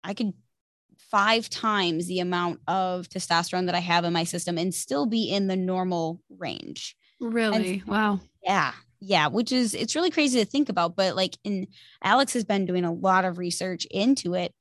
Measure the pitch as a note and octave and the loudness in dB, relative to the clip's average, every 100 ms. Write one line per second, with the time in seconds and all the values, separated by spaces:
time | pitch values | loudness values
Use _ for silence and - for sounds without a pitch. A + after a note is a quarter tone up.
0 | - G3+ G#3+ - _ _ _ _ _ _ | -8 -4 -4 -4 _ _ _ _ _ _
1 | _ G#3 G3+ A3+ A3+ - A3+ G#3 F3+ D#3+ | _ 2 4 2 0 -4 0 2 0 0
2 | F3 F3+ F3+ F3+ F3 - - F#3 F#3 F3+ | -2 -2 0 0 -2 -4 -2 0 0 -2
3 | F3 F#3 - E3+ F3 F#3 F3+ F3 F3 F3 | -6 -10 0 0 2 -2 0 0 2 2
4 | E3+ E3+ E3+ F3+ F3 E3+ F3+ F3 - C#4 | 4 0 -2 -4 -2 -2 -2 -4 -4 -2
5 | A#3+ A3+ A3 G3+ G3 F#3+ F#3 F#3 F#3 F3 | 0 0 0 0 0 0 0 0 0 -2
6 | E3 E3+ _ F#3 E3 - - - - _ | -2 -6 _ -12 -10 -10 -12 -12 -14 _
7 | _ _ A#3+ A3+ A3 A3 F#3 F#3+ - G3+ | _ _ -4 0 2 0 0 -4 -2 0
8 | G#3+ G3 - _ F3+ F#3+ C#3 - _ _ | 0 -2 -6 _ -2 0 0 -4 _ _
9 | G3 F3+ D3+ G3 A#3 B3+ A#3 - A3+ D4+ | 0 2 4 2 2 2 2 0 -2 0
10 | F4 D#4 D4 B3 G3+ C#4 D4 G3 E3+ F3 | 0 2 2 2 2 2 0 2 0 2
11 | F#3+ F3 F#3 - G3+ G3 - - - _ | 0 2 -2 -2 -4 -4 -6 -12 -20 _
12 | F#3+ A#3+ C4+ B3 G#3+ G3 F#3 F3+ F3 E3+ | 2 4 4 0 0 0 2 0 0 0
13 | F#3+ F#3 F#3 E3+ F3 - F#3 F3 - G3 | 2 4 2 -2 -6 -4 -6 -6 -6 0
14 | A3+ C4+ F3+ F3+ F3 _ | 2 2 2 -2 -4 _